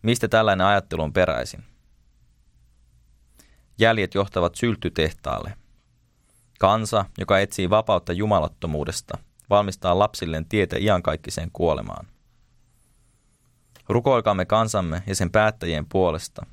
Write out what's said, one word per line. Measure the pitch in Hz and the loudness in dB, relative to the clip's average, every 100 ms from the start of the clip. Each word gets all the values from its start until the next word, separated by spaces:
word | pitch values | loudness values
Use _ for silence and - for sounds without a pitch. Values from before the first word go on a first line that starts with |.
Mistä | 107 123 113 | 0 0 2
tällainen | 110 110 95 95 | 4 4 4 4
ajattelu | 101 - 82 | 2 0 -4
on | 78 | -2
peräisin? | 80 90 64 62 - - _ _ _ _ _ _ _ _ _ _ _ _ _ _ _ _ _ _ _ _ - | 2 2 0 -6 -10 -20 _ _ _ _ _ _ _ _ _ _ _ _ _ _ _ _ _ _ _ _ 2
Jäljet | 113 113 92 | 2 4 0
johtavat | 98 98 - 85 | 0 -2 0 -2
sylttytehtaalle. | - 120 107 87 - 80 - - - - - _ _ _ _ _ _ _ _ _ _ | 0 -2 -2 -4 -2 -2 -2 -8 -8 -8 -14 _ _ _ _ _ _ _ _ _ _
Kansa, | 95 110 107 110 95 - | 2 2 0 -2 -2 -8
joka | 95 98 | 0 2
etsii | 98 - 90 | 2 -2 0
vapautta | 107 113 95 - | 0 2 -2 -2
jumalattomuudesta, | 87 107 98 76 - 85 76 73 - - - - _ - | -4 0 0 0 -6 -6 -4 -6 -8 -10 -14 -14 _ 0
valmistaa | 101 101 - 92 90 | 0 0 -4 -2 2
lapsilleen | 104 - 82 80 80 | 0 0 -6 -6 -2
tietä | 107 92 - | -2 0 0
iankaikkiseen | 104 92 - 78 - - 85 | 0 0 0 -6 -6 -8 -8
kuolemaan. | - 85 73 50 50 - - _ _ _ _ _ _ _ _ _ _ _ _ _ _ _ _ - | -2 0 0 -6 -12 -16 -20 _ _ _ _ _ _ _ _ _ _ _ _ _ _ _ _ 0
Rukoilkaamme | 117 120 127 107 95 | 0 4 2 2 0
kansamme | 90 107 113 107 87 82 95 | 2 2 2 0 -2 -6 -6
ja | |
sen | 95 90 | -4 0
päättäjien | 107 107 - 85 78 78 | 2 2 0 -6 -6 -2
puolesta | 95 90 78 - - - | 0 0 0 -8 -16 -20